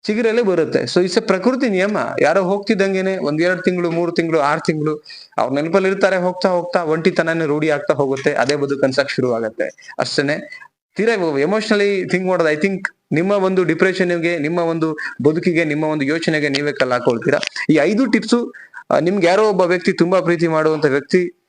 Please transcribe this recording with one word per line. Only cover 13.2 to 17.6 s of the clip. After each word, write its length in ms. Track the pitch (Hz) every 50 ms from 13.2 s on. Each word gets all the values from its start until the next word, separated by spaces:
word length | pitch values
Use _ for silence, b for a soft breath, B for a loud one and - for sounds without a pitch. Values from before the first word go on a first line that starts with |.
| 175 196
ಒಂದು 320 | 208 202 190 190 190 185 180
ಡಿಪ್ರೆಷನ್‌ಗೆ, 760 | 151 165 165 185 190 175 185 185 175 175 170 165 170 175
ನಿಮ್ಮ 220 | 165 143 151 170 175
ಒಂದು 380 | 170 165 165 165 156 160 151 156 B B B - 127
ಬದುಕಿಗೆ, 400 | 147 160 170 - 190 165 160 170
ನಿಮ್ಮ 200 | 156 147 151 156
ಒಂದು 220 | 156 156 156 139
ಯೋಚನೆಗೆ 440 | 135 156 165 165 170 160 151 147 143
ನೀವೇ 220 | 139 139 147 147
ಕಲ್ಲು 220 | 139 - 131 127 123
ಹಾಕೊಳ್ತೀರಾ. 460 | 123 120 127 120 113 - 143 135 151 - B B B